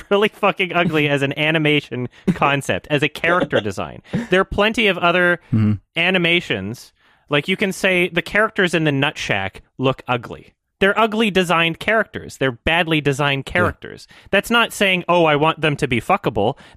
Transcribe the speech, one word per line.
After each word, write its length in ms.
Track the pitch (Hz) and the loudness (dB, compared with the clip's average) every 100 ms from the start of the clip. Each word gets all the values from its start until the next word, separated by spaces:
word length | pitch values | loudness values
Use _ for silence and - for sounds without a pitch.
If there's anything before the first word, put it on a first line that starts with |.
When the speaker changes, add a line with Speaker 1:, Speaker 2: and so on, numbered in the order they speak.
| - | 0
Speaker 1:
really 180 | 202 208 | 0 0
fucking 460 | - 202 - 185 | 0 -2 -2 -2
ugly 340 | 170 175 151 147 | 0 0 0 0
as 140 | 143 | 0
an 160 | 139 143 | -2 -2
animation 680 | 151 160 147 147 - 123 123 - - | 0 0 2 0 -2 -6 -8 -6 -4
concept, 520 | 165 151 139 - 90 - | 0 0 0 -2 -4 -2
as 120 | 151 | -2
a 60 | 147 | -2
character 520 | - 165 180 165 123 | -2 0 0 0 -2
design. 400 | 104 95 80 60 - 208 233 | -2 -6 -8 -12 -8 -8 0
There 120 | 185 | 0
are 20 | |
plenty 420 | 190 - 208 226 214 | 0 0 0 2 0
of 100 | 180 | 2
other 420 | 175 180 175 170 - | 2 2 2 0 -2
Speaker 2:
Mm-hmm. 220 | 113 107 107 - - | 0 2 0 -4 -2
Speaker 1:
animations. 960 | 175 190 170 170 - 113 95 117 - _ _ _ - | 0 2 2 0 0 -4 -6 -10 -16 _ _ _ -4
Like, 200 | 147 147 | -2 -2
you 80 | 190 | -2
can 160 | 196 | -2
say 360 | 180 196 180 180 | -2 0 0 0
the 140 | 165 | -4
characters 520 | - 208 214 - 185 | -2 0 0 0 0
in 100 | 175 | 2
the 80 | 156 | 0
Nut 260 | 143 143 - | 0 0 -4
Shack 440 | - 107 95 - - - | -4 -4 -4 -10 -18 -4
look 260 | 131 127 - | -2 -2 -4
ugly. 460 | 123 107 85 - _ _ - | -6 -6 -16 -20 _ _ 0
They're 180 | 196 208 | 0 2
ugly 320 | 226 214 226 | 0 0 0
designed 500 | 185 175 165 165 165 | 0 0 2 0 -2
characters. 560 | - 220 202 - - - | -2 0 -2 -8 -14 -4
They're 160 | 135 | -2
badly 480 | 117 - 165 165 156 | -2 0 0 2 0
designed 440 | 143 135 143 139 - | 0 0 0 -2 -4
Speaker 2:
Yeah. 60 | |
Speaker 1:
characters. 540 | 180 175 - - 53 - - - | -2 -2 -4 -14 -18 -20 -20 -2
That's 200 | 196 - | -2 2
not 220 | 233 220 | 0 0
saying, 320 | - 202 180 - | 0 0 0 2
"Oh, 160 | 175 | 4
I 100 | 165 147 | 4 4
want 240 | 156 151 | 2 0
them 160 | 151 143 | -2 -2
to 120 | 135 | -2
be 120 | 120 | -2
fuckable." 560 | - 190 156 107 101 - - | 0 0 0 0 -2 -2 -10